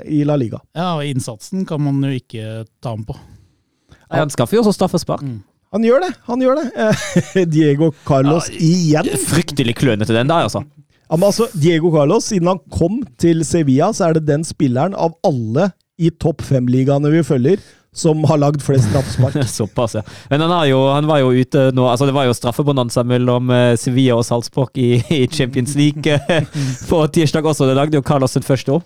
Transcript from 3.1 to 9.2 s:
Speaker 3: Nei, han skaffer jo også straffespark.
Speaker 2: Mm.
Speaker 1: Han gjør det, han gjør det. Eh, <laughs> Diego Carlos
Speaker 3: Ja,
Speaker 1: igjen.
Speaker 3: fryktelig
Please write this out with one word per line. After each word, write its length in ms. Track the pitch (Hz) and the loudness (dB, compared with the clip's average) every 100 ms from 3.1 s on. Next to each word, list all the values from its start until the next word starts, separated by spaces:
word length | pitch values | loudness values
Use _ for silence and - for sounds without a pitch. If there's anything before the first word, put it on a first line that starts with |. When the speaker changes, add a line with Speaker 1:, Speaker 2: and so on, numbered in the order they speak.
| - - - _ _ _ _ _ - _ | -14 -18 -20 _ _ _ _ _ -20 _
Speaker 3:
Nei, 80 | 165 | -4
han 100 | 151 | -2
skaffer 280 | - 120 214 | -2 0 2
jo 60 | |
også 100 | 202 - | 2 2
straffespark. 460 | 185 175 - 170 | 0 -2 -4 -6
Speaker 2:
Mm. 200 | 139 110 - _ _ | -8 -12 -16 _ _
Speaker 1:
Han 120 | 208 | -2
gjør 180 | 226 262 | 2 2
det, 140 | 370 - - | 0 -6 -8
han 140 | 247 | -2
gjør 140 | 254 285 | 0 0
det. 160 | 254 - | -2 -2
Eh, 680 | 220 - - 180 - 190 170 | 0 0 -2 -4 -2 -2 0
<laughs> 40 | |
Diego 420 | 156 151 143 160 - - | 2 2 2 0 -2 0
Carlos 440 | 135 139 165 - | 2 2 0 -2
Speaker 3:
Ja, 80 | - 160 180 160 156 | -2 2 2 2 0
Speaker 1:
igjen. 160 | - | 0
Speaker 3:
fryktelig 580 | - | -4